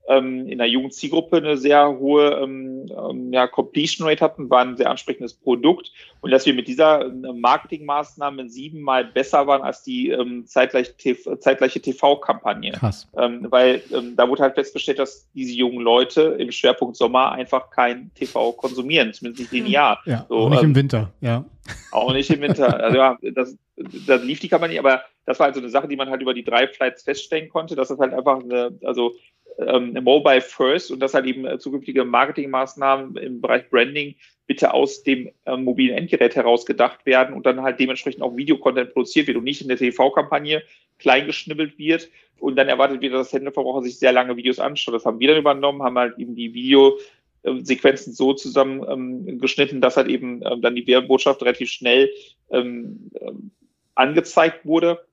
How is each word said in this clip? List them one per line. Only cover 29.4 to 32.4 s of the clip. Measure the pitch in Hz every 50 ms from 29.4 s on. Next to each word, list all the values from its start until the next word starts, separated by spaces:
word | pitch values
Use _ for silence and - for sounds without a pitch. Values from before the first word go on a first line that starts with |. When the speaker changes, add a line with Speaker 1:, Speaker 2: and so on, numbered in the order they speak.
| _ - - -
Speaker 1:
ähm, | - - 131 127 123 120 117 131
Mobile | 127 - 139 151 147 147 135 127
First | 127 - - - 131 131 147 180 - -
und | - 131
dass | 135 135
halt | - 143 131
eben, | 131 123 135 131
äh, | 131 151 127
zukünftige | - 139 135 139 - - 127 135 127
Marketingmaßnahmen | 123 117 120 135 143 151 -